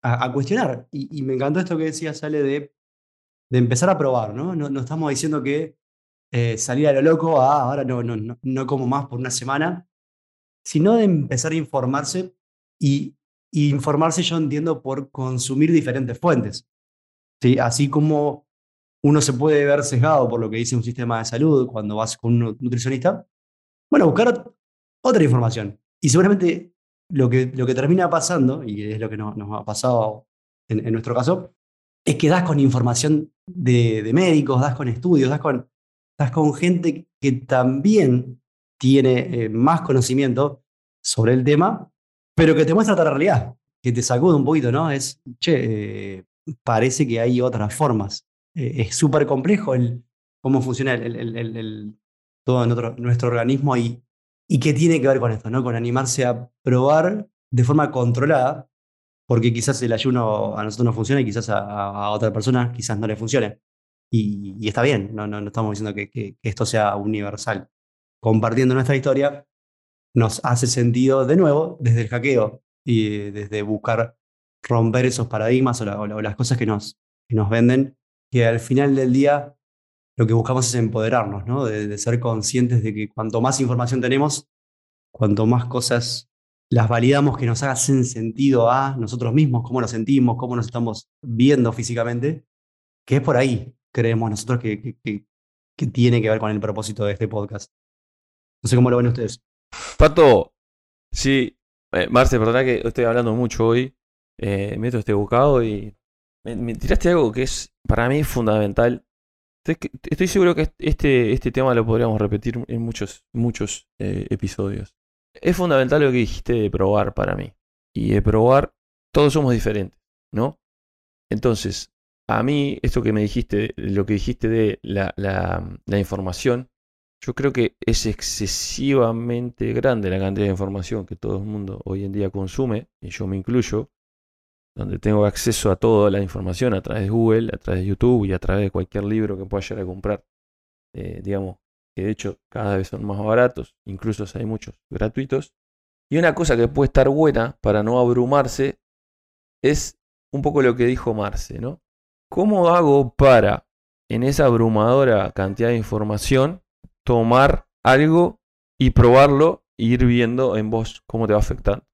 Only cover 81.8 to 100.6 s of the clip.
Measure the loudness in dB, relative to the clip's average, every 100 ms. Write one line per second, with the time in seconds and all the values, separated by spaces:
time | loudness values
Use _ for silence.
81.8 | -6 -6 -2 -2 -2 -4 -2 0 2 2
82.8 | 0 -4 -8 -6 -4 0 0 0 -2 -2
83.8 | -2 -2 0 0 0 -2 -10 _ _ _
84.8 | _ _ _ -2 0 2 2 2 0 -4
85.8 | -2 -2 -2 -8 -14 _ _ _ _ 0
86.8 | 2 2 2 4 2 0 -2 -2 -2 -2
87.8 | 0 2 0 -2 -8 0 2 4 4 2
88.8 | 0 -4 -6 -4 -2 2 2 0 -2 -4
89.8 | -4 -4 0 2 2 0 -4 -4 -4 -4
90.8 | -6 -6 -14 _ -10 2 4 4 2 -2
91.8 | -6 -4 -4 -4 -4 -6 _ _ _ _
92.8 | _ _ _ 0 2 2 2 0 -6 -18
93.8 | _ -2 0 0 -2 -4 -4 -4 -2 -6
94.8 | -10 -12 -8 -8 _ _ _ _ _ _
95.8 | -6 2 4 4 2 0 -2 -4 -4 -6
96.8 | -8 -4 -4 -2 -4 -6 -8 -12 -16 _
97.8 | _ _ _ _ _ _ _ _ 0 4
98.8 | 4 4 2 -2 -6 -10 _ _ _ -16
99.8 | -16 2 4 8 8 8 4 _